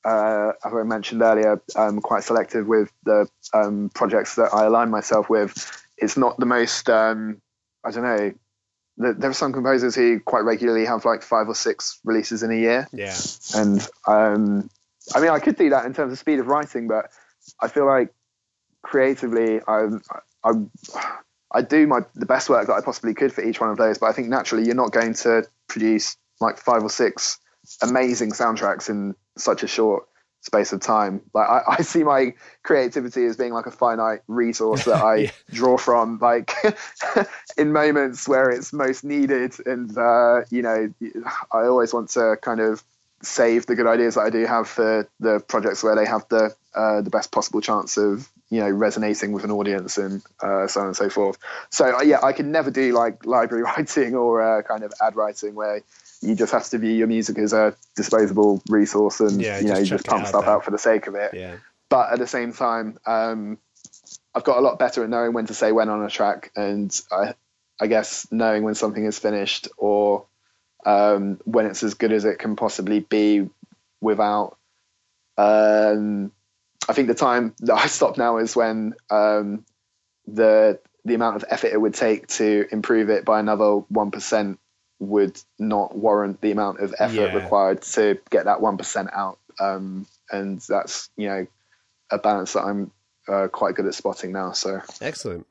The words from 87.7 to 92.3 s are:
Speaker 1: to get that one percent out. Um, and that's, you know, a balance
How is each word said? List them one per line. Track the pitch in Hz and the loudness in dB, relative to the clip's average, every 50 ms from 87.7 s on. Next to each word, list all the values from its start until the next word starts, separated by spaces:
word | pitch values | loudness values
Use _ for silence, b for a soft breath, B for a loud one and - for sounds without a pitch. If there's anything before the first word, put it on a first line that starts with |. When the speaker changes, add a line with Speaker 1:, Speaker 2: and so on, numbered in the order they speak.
| 95 95 - | 0 -2 -6
Speaker 1:
to | - - - 107 104 98 95 _ _ | -6 -2 0 2 2 0 -2 _ _
get | - 110 - | -2 0 0
that | 104 101 - | 0 -2 0
one | 107 110 101 95 | 0 -2 -2 -4
percent | 98 - - 110 95 95 - | -8 -8 -6 -6 -8 -6 -8
out. | 95 101 95 95 _ _ _ - - | -8 -8 -8 -10 _ _ _ -10 -6
Um, | 98 98 95 95 95 95 95 95 98 _ _ _ _ _ | -4 -4 -4 -6 -8 -10 -12 -12 -14 _ _ _ _ _
and | - 101 98 98 98 90 - - | -8 -8 -6 -6 -8 -10 -6 -4
that's, | - 101 - - - - - - _ | -4 -4 -2 -4 -10 -12 -12 -14 _
you | - 107 101 | -8 -8 -6
know, | 98 95 92 - _ _ _ _ _ _ _ _ _ _ _ _ | -6 -6 -8 -10 _ _ _ _ _ _ _ _ _ _ _ _
a | 104 101 | -6 -2
balance | - 107 | 0 0